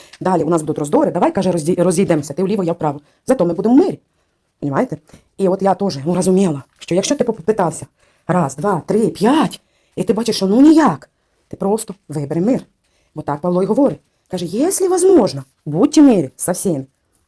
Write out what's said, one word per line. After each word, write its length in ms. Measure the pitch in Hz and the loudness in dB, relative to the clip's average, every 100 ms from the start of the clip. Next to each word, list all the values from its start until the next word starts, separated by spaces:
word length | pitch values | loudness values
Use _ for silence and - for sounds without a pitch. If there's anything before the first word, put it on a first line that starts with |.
| - - | -20 -6
далі, 220 | 185 180 | -2 0
у 60 | 147 | 0
нас 120 | 170 | -2
будуть 180 | 151 156 | -2 -4
роздори, 320 | 147 226 240 | -2 0 0
давай», 200 | 175 175 | 0 0
каже, 200 | 196 185 | 0 -2
«розді-, 320 | 170 147 180 | -2 -2 0
розійдемося, 500 | 175 175 185 156 143 | 2 2 0 0 -2
ти 100 | 156 | -4
вліво, 200 | 190 208 | -2 -2
я 100 | 170 | -2
вправо. 280 | 170 151 143 _ _ - | -2 -4 -6 _ _ -2
Зато 180 | 254 175 | 0 0
ми 80 | |
будемо 220 | 226 226 262 | 0 2 4
в 20 | |
мирі». 220 | 381 - _ _ _ _ _ - | 2 -2 _ _ _ _ _ -10
Понімаєте? 380 | 143 139 254 151 _ - _ - | -4 -2 -2 -6 _ -20 _ -4
І 100 | 190 | -2
от 140 | 190 | 0
я 120 | 196 | 0
теж, 260 | 180 196 139 143 | 0 -2 -4 -2
ну, 100 | 180 | 0
розуміла, 480 | 185 185 190 143 - - | 2 2 2 -2 -8 -14
що 160 | - 175 | -4 -2
якщо 200 | 185 294 | 0 -2
ти 80 | |
попитався 600 | 226 220 - 214 170 147 - _ _ _ - | -2 -4 -4 -2 -2 -4 -12 _ _ _ -4
раз, 280 | 175 143 147 | 0 -2 -2
два, 260 | 202 165 - | -4 -2 -2
три, 220 | 202 226 | 0 0
п'ять, 540 | - 208 302 202 - _ _ _ - | 0 2 2 0 -4 _ _ _ -6
і 80 | |
ти 100 | 180 | -4
бачиш, 220 | 208 233 - | -2 -2 -2
що, 120 | 190 | 0
ну, 140 | 220 | 4
ніяк, 480 | 294 320 277 147 - _ _ _ _ | 6 6 4 0 -8 _ _ _ _
ти 100 | - | -6
просто 380 | 196 214 - 190 - | -4 -4 -6 -16 -10
вибери 340 | 151 139 165 | -8 -4 -2
мир. 200 | 202 214 - _ _ _ _ 151 | 0 -2 -4 _ _ _ _ -12
Бо 60 | |
так 200 | 143 143 | -8 -6
Павло 220 | 180 180 | -2 -2
й 20 | 190 | 0
говорить. 340 | 208 220 147 _ _ - | 0 0 -2 _ _ -12
Каже: 140 | 185 175 | -8 -6
«Якщо 440 | 202 330 381 370 | -2 -2 -2 -2
возможно, 540 | 370 370 349 190 139 - _ 160 | 2 4 4 2 -2 -14 _ -6
будьте 360 | 151 277 320 | 0 2 6
в 20 | |
мирі 260 | 277 208 135 - | 6 6 0 -4
со 160 | - | -4
всіми. 340 | 185 196 143 135 _ _ _ | -2 -2 -4 -6 _ _ _